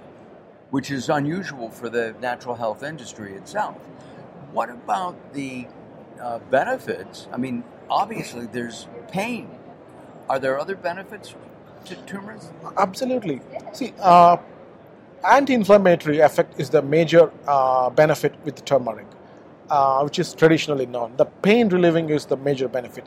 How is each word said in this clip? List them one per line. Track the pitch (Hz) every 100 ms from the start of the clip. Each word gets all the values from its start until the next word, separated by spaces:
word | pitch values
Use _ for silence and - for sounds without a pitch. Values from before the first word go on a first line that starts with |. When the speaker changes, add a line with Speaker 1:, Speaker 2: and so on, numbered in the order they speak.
| - - - - - - -
Speaker 1:
Which | 139 127
is | 139 139
unusual | 147 143 180 180 135 113
for | - 117
the | 117 113 107
natural | 123 120 127 117
health | 113 110
industry | 143 156 110 - 101
itself. | 98 - 208 185 - - - - - - - -
What | 226 233
about | 240 - 202 180 - -
the, | 139 196 127 120 - - - - -
uh, | 123 117 101
benefits? | 127 208 254 - 87 95 - -
I | 120
mean, | 131 120 - - -
obviously | 147 202 208 - 120 117
there's | 123 120 107 - - -
pain. | 180 226 226 - - - - - - - - -
Are | 135
there | 135 135
other | 160 196
benefits | 175 180 190 208 - - - - - - -
to | 180 -
turmeric? | 196 202 220 - - 165 -
Speaker 2:
Absolutely. | 196 - 254 254 180 131 - - -
See, | - 247 -
uh, | 190 175 175 170 - - - - - - - -
anti-inflammatory | 185 254 277 247 190 202 190 165 151 147
effect | 147 - 165 -
is | 131
the | 147
major, | 135 156 156 165 156 - -
uh, | 139 131 127 127
benefit | 123 156 147 147 -
with | 151 - -
turmeric, | 135 120 107 101 - - - - - -
uh, | 147 135 135
which | 147 180
is | 160
traditionally | - 160 165 151 139 123
known. | 123 117 131
The | -
pain | - 196 240 220
relieving | 180 175 165 156
is | 147 -
the | 139
major | 139 135 127
benefit. | 127 113 -